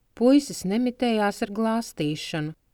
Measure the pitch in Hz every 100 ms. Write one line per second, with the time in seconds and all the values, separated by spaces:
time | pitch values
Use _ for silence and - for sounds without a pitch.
0 | _ - 240 285 277 - 185 214 247 240
1 | 240 220 202 202 220 202 220 226 226 -
2 | 151 156 - 160 151 - _